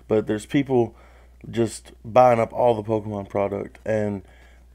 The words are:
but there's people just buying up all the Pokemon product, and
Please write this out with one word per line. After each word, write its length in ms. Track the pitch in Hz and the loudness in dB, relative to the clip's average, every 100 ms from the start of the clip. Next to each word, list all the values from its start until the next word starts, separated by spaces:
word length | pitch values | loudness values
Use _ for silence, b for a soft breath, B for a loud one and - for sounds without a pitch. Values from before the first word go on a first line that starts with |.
| B | B
but 220 | 110 107 | 0 0
there's 180 | 107 - | -4 -2
people 480 | 143 131 127 117 - b b b b - | -2 2 2 0 -4 b b b b -6
just 400 | 113 113 - - - | -2 -2 -4 -18 -20
buying 340 | 117 113 127 117 | 0 4 6 4
up 140 | 110 | 0
all 280 | - 123 110 | 0 0 0
the 80 | 107 | -2
Pokemon 400 | 110 104 101 98 | -4 -4 -10 -6
product, 520 | 101 98 101 98 - | -2 -2 -4 -8 -10
and 380 | - 107 104 98 - b b b b | -4 -2 -2 -4 -10 b b b b